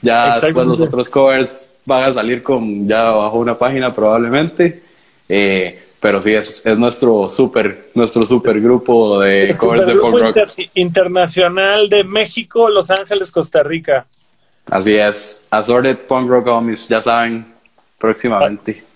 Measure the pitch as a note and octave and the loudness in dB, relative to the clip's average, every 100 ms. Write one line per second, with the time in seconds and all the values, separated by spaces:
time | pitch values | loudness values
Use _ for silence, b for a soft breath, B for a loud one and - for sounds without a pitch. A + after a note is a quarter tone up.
0 | B2 A#2 A#2+ A#2 D#3 E3 B2+ E3 D#3+ B2 | 2 2 2 2 0 0 0 0 2 0
1 | B2 C#3+ C3+ C3+ B2+ - - _ - C3 | 0 2 4 2 -2 -6 -14 _ -2 0
2 | C3 B2 A2 B2 A#2+ C3 A2+ G2+ G2+ G#2+ | 0 -2 -4 -6 -2 -4 -2 -6 -2 0
3 | A2+ A2+ G#2 A2+ A#2 A2+ B2 C3+ B2+ A2 | 2 0 0 -2 -2 0 -2 0 -4 0
4 | G#2+ A2 A#2 C3+ D#3+ - E3+ E3+ b b | 2 2 0 0 -2 0 -2 -2 b b
5 | b b _ G2 G2+ F#2+ F2+ - - _ | b b _ -2 0 0 -4 -10 -20 _
6 | G#2+ G2+ G2+ G#2+ G#2 - A2+ A2 A#2+ A#2+ | 0 0 0 0 -2 -8 -2 0 0 0
7 | B2 A2 F#2+ - C3 - G#2 F#2+ - - | 2 2 0 0 0 0 -2 -4 -8 -2
8 | A#2 - A2 B2 A#2+ G#2+ A2 B2 A#2 A#2 | 0 0 0 0 0 0 2 2 2 2
9 | A2 G2+ G2 G2 G2 G2+ - A#2 - G3 | 4 2 2 2 2 2 0 2 2 2
10 | A#2+ A#3+ A2 G#3+ G#3 - F3 - F3+ E3+ | 2 2 2 2 0 -4 -10 -4 -2 0
11 | F3+ F3+ F3 F3+ F3+ F3+ G3 G#3 G#3 G#3 | 0 0 -2 0 0 0 0 0 2 0
12 | F#3+ G#3 G#3+ - A3+ A#3 A#3 G3+ F3 F#3+ | 0 -2 -4 -6 -8 0 2 2 0 -2
13 | G3 G3+ F#3 - E3 E3 C#3+ E3 D#3+ C3+ | -2 -6 -4 -4 -2 -2 -2 -4 -2 -4
14 | - - _ _ _ _ - F#2+ G2 G#2+ | -4 -20 _ _ _ _ -6 -4 0 2
15 | G#2 G2+ - - - G#2+ G#2+ A#2+ C3 C3 | 2 -2 -10 -14 -4 -4 0 0 2 -2
16 | - C3 B2 B2 A#2+ A#2 A#2 A2 - A2+ | -2 -4 0 0 2 -2 -2 -6 -4 -2
17 | A#2 A#2 A#2 A2+ A2+ _ _ _ _ _ | 0 0 0 -4 -12 _ _ _ _ _
18 | A2 A2+ B2 G#2+ G2+ G#2 - G#2+ - | -4 -2 -2 0 0 -2 -10 -12 -14